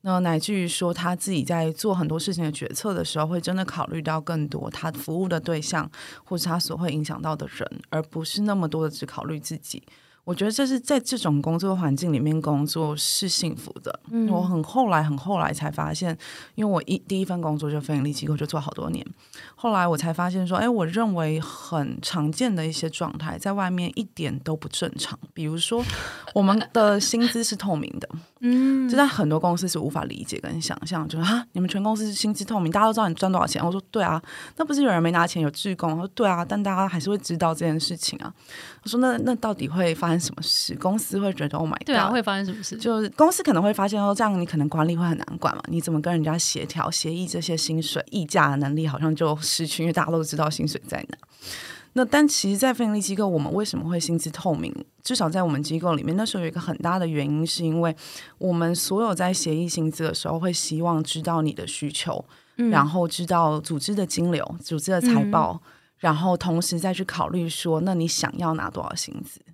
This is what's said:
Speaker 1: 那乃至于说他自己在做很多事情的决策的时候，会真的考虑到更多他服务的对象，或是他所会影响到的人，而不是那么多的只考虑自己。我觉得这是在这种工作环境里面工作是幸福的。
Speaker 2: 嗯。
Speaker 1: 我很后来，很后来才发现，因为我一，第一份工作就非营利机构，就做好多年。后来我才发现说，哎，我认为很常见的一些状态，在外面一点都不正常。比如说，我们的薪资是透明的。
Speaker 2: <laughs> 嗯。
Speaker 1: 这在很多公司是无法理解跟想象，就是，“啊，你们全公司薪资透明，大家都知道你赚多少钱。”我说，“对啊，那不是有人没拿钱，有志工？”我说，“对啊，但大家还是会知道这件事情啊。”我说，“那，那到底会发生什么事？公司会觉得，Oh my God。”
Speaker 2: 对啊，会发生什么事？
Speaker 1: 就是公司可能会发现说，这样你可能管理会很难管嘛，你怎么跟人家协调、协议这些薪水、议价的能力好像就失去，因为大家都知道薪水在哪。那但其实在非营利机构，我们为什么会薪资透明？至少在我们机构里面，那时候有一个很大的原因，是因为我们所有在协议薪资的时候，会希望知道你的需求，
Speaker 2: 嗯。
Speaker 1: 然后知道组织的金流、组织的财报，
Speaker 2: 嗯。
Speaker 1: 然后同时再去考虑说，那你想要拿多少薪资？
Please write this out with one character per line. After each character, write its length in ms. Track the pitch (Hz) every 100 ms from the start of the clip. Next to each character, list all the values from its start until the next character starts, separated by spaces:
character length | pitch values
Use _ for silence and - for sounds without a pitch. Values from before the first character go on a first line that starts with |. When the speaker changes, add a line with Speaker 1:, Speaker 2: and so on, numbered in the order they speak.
Speaker 1:
那 140 | 190 185
乃 160 | 180 160
至 140 | 156
于 140 | 202 175
说 260 | - 175
他 220 | 165 170
自 160 | 175 -
己 140 | 180
在 260 | 127 170 160
做 220 | 160 220
很 140 | 185 156
多 100 | 160
事 160 | -
情 80 | 170
的 80 | 160
决 160 | 147 -
策 220 | - 220
的 120 | 180
时 160 | 165 156
候， 60 | 156
会 140 | 175
真 140 | 175
的 100 | 185
考 220 | 190 170 -
虑 160 | 165
到 180 | 156 160
更 280 | 151 165 147
多 200 | 151 -
他 200 | - 160
服 300 | 160 - 160
务 80 | 185
的 100 | 170
对 240 | 165 160
象， 260 | 151 165 151 - - -
或 120 | - 175
是 100 | 175
他 120 | 170
所 180 | - 160
会 140 | 175
影 140 | 151
响 180 | 151 147
到 140 | 156 151
的 100 | 147
人， 260 | - - - -
而 140 | 156
不 220 | 156 160
是 180 | 160 208
那 120 | 208
么 120 | 196 165
多 160 | 160
的 80 | 156
只 160 | 151 156
考 180 | -
虑 140 | - 156
自 180 | 147 160
己。 240 | - - - - _ _
我 80 | -
觉 120 | 180
得 80 | 202
这 120 | 220
是 140 | 269 262
在 220 | - 285
这 180 | - 247
种 240 | 185 143
工 160 | 151 165
作 160 | 190
环 220 | 190 160 135
境 160 | 175
里 80 | 143
面 200 | 151 156
工 240 | 151 143
作 320 | 147 165 156 147
是 320 | - - 190
幸 280 | - 165 -
福 160 | - -
的。 180 | - - -
Speaker 2:
嗯。 200 | 226 220
Speaker 1:
我 100 | 180
很 220 | 180 175
后 260 | 156 240 240
来， 140 | 165
很 160 | 151 143
后 220 | 151 196
来 120 | 156
才 160 | 156 151
发 240 | 151 151
现， 240 | 156 180 160 - - -
因 100 | -
为 80 | 214
我 80 | 180 -
一， 100 | 190
第 240 | - 190
一 40 |
份 160 | 190 180
工 180 | 160 151
作 100 | 147
就 120 | 151
非 160 | 139 147
营 80 |
利 80 | 143
机 120 | 139
构， 120 | 147 151
就 100 | 147
做 140 | 156
好 100 | 139
多 180 | - -
年。 140 | - - - _ - - -
后 160 | 240
来 120 | 202 175
我 100 | 156
才 160 | 165
发 180 | 160 180
现 160 | 185 180
说， 100 | 185
哎， 120 | 226
我 180 | 233 165
认 280 | 185 226 180
为 240 | 156 156
很 580 | 151 - - 165 139 -
常 300 | - 175 151
见 240 | 160 254
的 100 | 185
一 60 | 160
些 180 | 156 160
状 280 | - 165 -
态， 180 | 156 -
在 160 | 202
外 160 | 202 185
面 220 | 180 175 -
一 80 | 208
点 220 | - 147 131
都 140 | 131 156
不 120 | 156
正 200 | - 175 -
常。 220 | - - -
比 80 | -
如 160 | 151 160
说， 260 | - 233 247 - - - -
我 60 | 208
们 280 | 196 214 -
的 280 | 233 214 202
薪 260 | 202 233 240
资 160 | 233
是 140 | 226 202
透 180 | 196
明 180 | 156 - -
的。 100 | - 165 170
Speaker 2:
<laughs> 120 | _
嗯。 460 | 247 254 262 269 254
Speaker 1:
这 80 | 247
在 80 |
很 240 | 285 - 156
多 120 | 156
公 160 | 175 175
司 100 | 185
是 100 | 165
无 140 | 151
法 140 | 156
理 180 | 156 -
解 160 | - -
跟 240 | - 160
想 160 | 160 - 160
象， 200 | 170 156
就 100 | 160
是 60 | 175
，“啊， 120 | 233 240
你 100 | 180
们 80 | 180
全 140 | 196
公 140 | 208 220
司 160 | 214
薪 200 | 202 214
资 120 | 208
透 160 | 196 214
明， 100 | 165
大 120 | 202
家 40 | 220
都 60 |
知 60 | 220
道 100 | 208
你 60 | 165
赚 140 | 190
多 100 | 185
少 40 |
钱。” 160 | 180 - 170
我 60 |
说 100 | 190 -
，“对 140 | 226
啊， 180 | 175 165 - - - -
那 80 |
不 80 | 311
是 100 | 285
有 60 | 277
人 140 | 175
没 80 | 165
拿 160 | 170 170
钱， 160 | 175
有 80 | 151
志 240 | 147 202
工？” 160 | 185 170
我 60 | 160
说 120 | 190
，“对 140 | - 214
啊， 160 | 175
但 180 | 175 208
大 140 | 202 190
家 100 | 190
还 140 | 180
是 100 | 151
会 80 | 202
知 180 | - 170
道 160 | 170
这 140 | 156 170
件 120 | 156
事 180 | 151 170
情 200 | - -
啊。” 120 | - - - - - -
我 40 | 214
说 100 | 240
，“那， 140 | 254 233
那 160 | 226 240
到 180 | 226
底 140 | 202 135
会 260 | 165 175
发 140 | 165 170
生 100 | 170
什 160 | 165
么 80 | -
事？ 320 | 160 - -
公 240 | - 185 214
司 200 | 214 196
会 120 | 202
觉 160 | 190 147
得， 80 | 151
Oh 100 | 160
my 120 | -
God。” 80 | -
Speaker 2:
对 80 |
啊， 160 | 262 -
会 100 | 240
发 160 | 214 196
生 80 |
什 80 | 196
么 100 | 214
事？ 140 | 202 226
Speaker 1:
就 240 | 226 226
是 80 | 208
公 200 | - 311
司 140 | -
可 80 | 349
能 100 | 185
会 100 | 202
发 140 | 214 196
现 140 | 208
说， 120 | 202
这 120 | 202
样 140 | 220 190
你 60 |
可 120 | 175 160
能 120 | 147
管 180 | 160 156
理 100 | 170
会 100 | 175
很 100 | 165
难 220 | - -
管 160 | -
嘛， 80 | - -
你 120 | 170
怎 120 | 165
么 100 | 156
跟 100 | 160
人 100 | 170
家 140 | 156 165
协 300 | - - 156
调、 240 | 165 147
协 240 | 165 160
议 140 | 170 180
这 120 | 175
些 160 | 165 160
薪 240 | - 160
水、 240 | 156 156 -
议 160 | 208 156
价 240 | 190 143
的 60 | 139
能 180 | 139
力 140 | 147 160
好 100 | 135
像 160 | 156
就 220 | 156 160 151
失 280 | 156 -
去， 200 | 165 -
因 20 | 165
为 60 |
大 120 | 160
家 60 | 156
都 120 | 165
知 120 | 156 151
道 140 | 156
薪 160 | 156 151
水 160 | - -
在 100 | - -
哪。 80 | - - _ - - - - -
那 80 | -
但 240 | 247 285 294
其 240 | - 196
实 60 | 196
在 160 | 262
非 140 | 240 226
营 80 |
利 60 | 208
机 120 | 190
构， 140 | 196 202
我 100 | 165
们 140 | 143
为 100 | 185
什 160 | 214 -
么 80 | 160
会 140 | 175
薪 180 | 160 165
资 120 | 160
透 240 | 151 185
明？ 200 | 98 82 - - _
至 120 | -
少 140 | 254 170
在 140 | 180
我 60 | 180
们 140 | 139
机 160 | 147 160
构 160 | 175
里 80 | 156
面， 140 | - 175
那 80 |
时 140 | 220 190
候 40 |
有 60 | 165
一 20 |
个 80 | 165
很 160 | 170 -
大 200 | 170 185
的 80 | 170
原 220 | 151 143
因， 180 | 147 165
是 160 | -
因 200 | 165 165
为 120 | 170 160 - - - -
我 120 | 185
们 240 | 170 170
所 280 | 170 - 190
有 120 | 226
在 160 | 185 180
协 220 | 185 165
议 140 | 156 170
薪 240 | 170 160
资 100 | 156
的 120 | 160
时 120 | 160 160
候， 140 | 165
会 100 | 180
希 300 | 170 - 156
望 240 | 170 165
知 160 | 156 160
道 220 | 160 165
你 100 | 156
的 140 | - 87
需 260 | - 143
求， 320 | 151 - - - - _ -
Speaker 2:
嗯。 140 | 240
Speaker 1:
然 160 | 165 143
后 200 | 175 170
知 200 | 165 170
道 340 | 175 160 151
组 180 | 151 156
织 160 | 160
的 120 | 208 185
金 260 | - 175
流、 240 | 165 - 170
组 140 | - 160
织 120 | 170
的 100 | 185
财 200 | 247 226 208
报， 340 | 185 151 165
Speaker 2:
嗯。 60 | - - _ _
Speaker 1:
然 180 | 170 151
后 180 | 185
同 280 | 175 180 170
时 180 | 170 170
再 140 | 185
去 100 | 180
考 240 | 190 170 -
虑 180 | 180 170
说， 360 | 160 175 160
那 120 | 180
你 140 | 180 165
想 240 | - - -
要 160 | 170
拿 160 | 160 -
多 120 | -
少 120 | -
薪 200 | 165 - -
资？ 160 | - - -